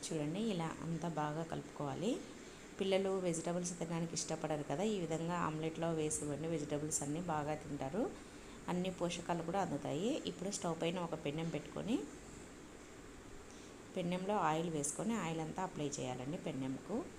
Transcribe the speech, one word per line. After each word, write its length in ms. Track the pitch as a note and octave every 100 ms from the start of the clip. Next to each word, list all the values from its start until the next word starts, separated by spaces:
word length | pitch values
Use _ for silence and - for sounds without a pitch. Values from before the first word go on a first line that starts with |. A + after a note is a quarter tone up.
చూడండి, 380 | - D#3+ D3 E3+ A3+
ఇలా 160 | F#3 D#3+ - D#3+
అంతా 220 | E3 E3+ D#3
బాగా 200 | D3+ D3+ E3
కలుపుకోవాలి. 600 | C#3+ C#3+ - C#3+ C3+ F3+ E4 - - - - - -
పిల్లలు 320 | F#3+ F#3+ G3 F#3+
వెజిటబుల్స్ 480 | F#3 E3 E3 F3 F3+ F3
తినడానికి 360 | E3 E3 E3 E3
ఇష్టపడరు 460 | - D#3+ D#3 D3+ C#3+
కదా, 140 | C#3+ G#3
ఈ 20 | G#3
విధంగా 320 | E3 D#3+ E3 F3 E3+
ఆమ్లెట్లో 420 | D#3 D#3+ D#3+ E3 D#3+
వేసి 220 | D#3 D3+
ఇవ్వండి, 240 | D3 C#3 E3
వెజిటబుల్స్ 460 | E3 D3 D3 D3+ D#3 D3
అన్నీ 160 | D3+ F3
బాగా 220 | D#3 D3 D3+
తింటారు, 400 | - C#3+ C3+ F3 E4+ - - - - - -
అన్ని 180 | F3 F#3 F3+
పోషకాలు 420 | E3+ F3 - E3+ E3
కూడా 120 | F#3 F3
అందుతాయి. 440 | D3 C#3+ C#3 G#3 D#4+ -
ఇప్పుడు 200 | F3 F3+ G3+
స్టవ్ 180 | F3+ E3
పైన 160 | E3+ F3+ E3+
ఒక 80 | D#3
పెన్నం 240 | D3 D3 E3 D#3+
పెట్టుకొని, 400 | - - D#3+ C#4 A4 - - - - - - - - - - - - - - - - - -
పెన్నంలో 400 | - F3 F3+ F#3 G#3 D#3+
ఆయిల్ 200 | D#3 F3 D#3+
వేసుకొని 380 | C#3 - F3 A3+
ఆయిల్ 160 | E3 D#3+ D#3+
అంతా 140 | D#3+ F#3
అప్లై 200 | - D3 C#3+
చేయాలండి 420 | C3 B2+ B2+ D3 C3
పెన్నంకు. 500 | C3 C3 C3 - G#3+ F4+